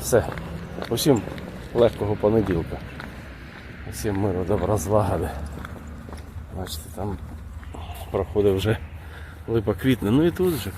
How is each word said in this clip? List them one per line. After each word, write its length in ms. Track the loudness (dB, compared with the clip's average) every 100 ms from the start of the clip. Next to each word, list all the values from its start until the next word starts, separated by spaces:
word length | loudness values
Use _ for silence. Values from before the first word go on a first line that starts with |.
все. 260 | 2 4 4 -2 -8 -8 -8 -8 -4
Усім 320 | 0 4 4 2 -8 -10 -12 -4
легкого 420 | 4 6 4 0 2
понеділка. 600 | 6 6 4 2 0 -6 -8 -10 -12 -12 -14 -14 -14 -14 -14 -12 -10
Усім 260 | -4 -2 2
миру, 280 | 2 0 0
добра, 280 | 2 2 2
злагоди. 520 | 4 4 4 2 0 -4 -8 -8 -10 -12 -12 -12 -12 -12 -12 -12 -10 -8
Бачите, 340 | -6 -8 -10 -6
там 220 | -4 -4 -8 -12 -12 -12 -12 -10 -10 -10 -4
проходить 460 | -2 0 4 4 4
вже 220 | 2 0 -2 -12 -14 -14 -14 -12 0
липа 260 | 2 2
квітне. 360 | 2 4 4 4
Ну 140 | 6
і 60 | 6
тут 240 | 4 2
вже 160 | 2 -2